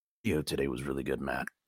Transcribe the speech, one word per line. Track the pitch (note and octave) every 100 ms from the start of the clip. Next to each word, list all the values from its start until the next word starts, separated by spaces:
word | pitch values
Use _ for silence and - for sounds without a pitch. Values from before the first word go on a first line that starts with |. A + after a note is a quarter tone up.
| _ _
you | - D2+
know, |
today | - C2+ C#2
was | B1
really | C2+ C2+
good, | C2 C2+
Matt. | C2+ C2 - -